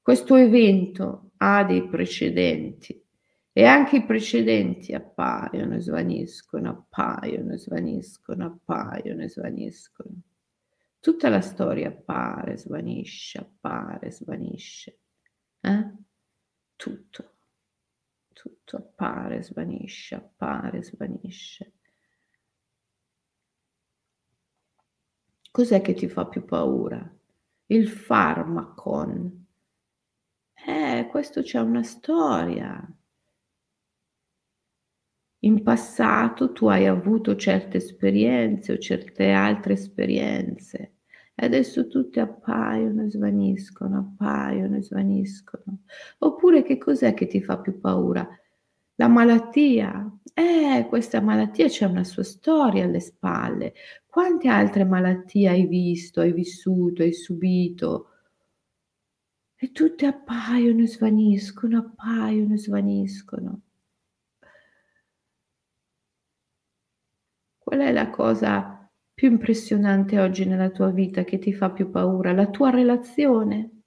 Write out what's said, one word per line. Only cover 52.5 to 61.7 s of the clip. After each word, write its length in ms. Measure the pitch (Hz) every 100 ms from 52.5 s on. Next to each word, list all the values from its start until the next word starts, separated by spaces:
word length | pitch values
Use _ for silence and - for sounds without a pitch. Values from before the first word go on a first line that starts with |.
| 311 262 190
alle 160 | 180 175
spalle. 760 | 175 _ 185 175 - - - - - - _
Quante 420 | - 359 330 269
altre 360 | 208 208 202
malattie 640 | 190 185 185 185 - 208 196
hai 180 | 180 175
visto, 540 | 180 175 175 - -
hai 120 | 170
vissuto, 720 | 170 175 - - 185 175 175
hai 100 | 170
subito? 960 | 170 - 170 185 180 180 175 165 160 - _ _ _ _ _ _ _ _ _ _ _ _ _ _ _
E 160 | 262
tutte 340 | - 320 339 285
appaiono 760 | 277 - 233 220 247 233 233
e 40 | 226
svaniscono, 920 | - 220 214 214 202 202 - 233